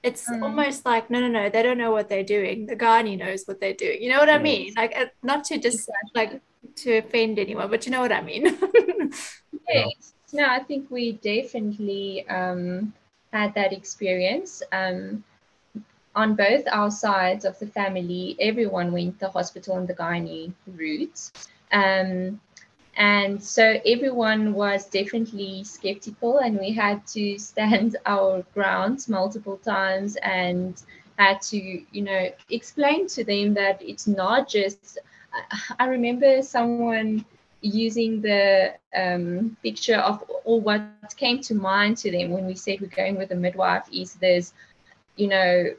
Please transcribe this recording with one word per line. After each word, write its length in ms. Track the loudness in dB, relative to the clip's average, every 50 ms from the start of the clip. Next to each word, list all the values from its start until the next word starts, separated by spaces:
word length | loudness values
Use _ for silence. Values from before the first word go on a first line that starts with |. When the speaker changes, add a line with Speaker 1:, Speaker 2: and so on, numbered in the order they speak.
| -2
Speaker 1:
it's 240 | -4 -4 -4 -8 -8
Speaker 2:
Mm. 100 | -6 -4
Speaker 1:
almost 420 | -4 -4 0 0 0 0 -2 -4 0
like, 280 | 2 2 2 2 0
"No, 80 | -2 0
no, 80 | 0
no, 200 | 2 0 0 0
they 140 | 2 2 2
don't 160 | 2 2 2
know 140 | 0 0 0
what 180 | 0 0 0 -2
they're 140 | -2 -4 -2 0 0
doing. 280 | 0 0 0 -4 -6 -6
The 100 | -8 -6
gynae 440 | 0 4 6 6 6 4 2 -4 -4
knows 240 | -6 -6 -6 -8 -8
what 140 | -10 -8 -4
they're 160 | -4 -4 -4 -2 -2
doing." 160 | -2 -2 -2
You 80 | 0 2
know 80 | 6
what 120 | 6 8 8
I 80 | 8
Speaker 3:
Yeah. 120 | 6 4 2
Speaker 1:
mean? 220 | 0 0 -2 -4 -2
Like, 220 | -2 -2 -2 0
uh, 80 | -4 -4 -4 _ _
not 220 | -2 -2 -2 -2 -2
to 140 | -4 -6 0
dis-, 280 | 0 0 0 0 -6
Speaker 2:
Exactly. 240 | -6 -8 -8 -8 -4 _
Speaker 1:
like, 260 | 0 0 0 -4 -14 _ _ _ _ _ -20 _
to 200 | -8 -2 2 2
offend 400 | 2 2 0 0 2 2 2 2
anyone, 320 | -2 -2 -2 -2 -6 -2 -2
but 160 | -2 -2 -2
you 60 | -2
know 100 | -2 0
what 100 | 0 2
I 100 | 0 0
mean. 220 | -2 -4 -4 2 2
<laughs> 680 | 2 2 2 -2 6 6 6 6 6 -2 -2 -2 -4 -6 -8 -14 -16 -16 -20 _ _ -16 -10 _ 0
Speaker 3:
Yeah. 160 | 2 2 2
Speaker 2:
Yes. 280 | 0 -4 _ -18 -20 _ _ _ _ 0
No, 120 | 2 2
I 120 | 2 2 0 -2
think 260 | -4 -8 -8 -6 -8
we 220 | -6 -4 -4 -4 -4
definitely, 1120 | -4 -4 -2 0 0 -2 -4 -6 -6 -4 -4 -4 -4 -4 -4 -4 -4 -6 -6 -8 -8 -8 -6
um, 640 | -4 -4 -2 -2 -4 -4 -4 -4 -4 -4 -6 -6 -8 _ _ _ _ _ _ _
had 220 | -4 -2 -2 -2 0
that 200 | 0 0 0 -2
experience. 880 | -4 -10 -16 -10 _ -2 -2 0 2 0 0 0 -2 -6 -8 -12 -14 -10 -6
Um, 520 | -4 -4 -2 -2 -4 -6 -8 -8 -10 -10 -12 _ _ _ _ _ _ _ _ _ _ -16 -16 _ _ _ _ _ _
on 200 | 0 2 2 4
both 280 | 4 4 4 4 4 2 0
our 180 | 0 0 0 0
sides 540 | -2 -2 0 0 2 2 2 2 0 0 -2
of 120 | -4 -4 -4
the 80 | -12
family, 680 | -8 -4 -4 -4 -2 -2 -4 -4 -4 -4 -4 -6 -6 -4 0
everyone 520 | 0 0 2 0 -2 0 0 -2 -2 0
went 280 | -2 -2 -2 -4 -4 -4
the 100 | -8 -4
hospital 480 | -2 -4 -4 -4 _ -14 -6 -6 -4
and 100 | -4 -4
the 60 | -6 -6
gynae 580 | -6 -4 -4 -2 -4 -4 -6 -8 -10 -12 -12 -14 _ _ -20 -12
route. 540 | -8 -6 -6 -4 -4 -6 -8 _ -16 -18 -16 _ -20 -20 _ _ _ _ _
Um, 680 | 2 2 4 4 4 2 0 -2 -2 -4 -4 -6 -8 -12 _ _ _ -20 -20 _ _ _ _ _ -2
and 440 | 2 2 4 4 4 2 0 -4 -6
so 380 | -8 -2 4 6 6 6 6 4 4
everyone 680 | 2 2 4 2 0 0 2 2 2 2 2 0 0 0
was 320 | 0 0 0 0 -2 -4
definitely 760 | -2 -2 -2 -2 -2 -2 -4 -4 -4 -6 -8 -8 -8 -8 -12 -12
skeptical, 760 | -14 -16 -6 -6 -6 -6 -6 -10 -16 -10 _ -2 2 2 2
and 200 | 2 2 0 -2
we 120 | -2 -2 -2
had 340 | 0 0 0 0 -2 -6
to 300 | -10 -6 -4 -4 -4 -4 -6
stand 560 | -12 -8 _ 0 2 4 4 4 4 0 -2 -2
<laughs> 40 | -2
our 380 | 0 2 2 2 2 2 0 -4 _ _
grounds 540 | -2 0 0 0 0 0 -2 -2 -4 -4
multiple 500 | -2 -2 0 0 -2 -4 -8 -10 -10 -12 -8 _
times 540 | -2 0 0 0 0 0 -2 -4 -4 -6
and 640 | -6 -4 -2 -2 0 0 0 0 -2 -4 -4 -8 -12 -18 -20 -20 -20 -20 -16 _
had 240 | 4 4 4 4 2 -4
to, 140 | -6 -6 -6 -6 -6 -10 -10 -12 _ -8
you 60 | -6
know, 280 | -4 0 0 0 0 -2 -4 -10 -8 _
explain 580 | -6 -6 -6 -8 -2 2 2 2 4 2 0
to 160 | -4 -4 -6 -2
them 300 | -2 0 2 2 2 2
that 280 | 4 4 2 2 0
it's 260 | -4 -14 -14 -6 -2
not 420 | -2 0 0 2 2 2 2 2 2
just, 500 | 0 0 0 0 -2 _ _ -18 -18 -18 -18 _ _ -20 -20 _ -10
I, 420 | -10 -10 -8 -10 -10 -8 -10 -2 0
I 60 | 0
remember 560 | 0 2 0 0 0 2 4 6 6 6 6
someone 840 | 2 0 0 0 2 2 2 0 0 0 0 0 0 0 -2 -2 -4 _ _ _ _ _ _ _
using 600 | -4 -2 0 2 0 0 0 0 0 0 0 -2
the, 520 | 0 2 4 4 6 6 6 6 6 2 -2 -8 _ _ -2
um, 600 | 0 0 0 0 0 -2 -2 -2 -2 -2 -4 -4 _ -6
picture 340 | -6 -6 -4 0 2 2
of, 260 | 4 4 2 0 -2 -6 -8 -8 -6 0
or 160 | 2 2 2
what 220 | 4 2 2 2 0 -6 -16 _ -20 -20 -8
came 240 | -2 0 0 0 0
to 140 | -2 -2 -2
mind 400 | 0 0 2 2 4 4 4 2
to 140 | 0 -2 -2
them 200 | -2 -2 -2 -2
when 140 | -2 -2 -4
we 100 | -6 -8
said 260 | -6 -4 -6 -4 -4
we're 60 | -6
going 280 | -8 -4 -2 -2 0 -2
with 160 | -4 -4 -4
a 40 | -4
midwife 520 | -2 -2 -2 0 2 2 2 2 0 -2 -6 -10
is 220 | -10 -10 -10 -8
this, 380 | 0 4 4 4 4 2 -4 _ _ -20 _ _ _ _ _ _ _ _ _ _
you 120 | -2 0
know 400 | 2 4 4 4 4 4 4 2 0 -4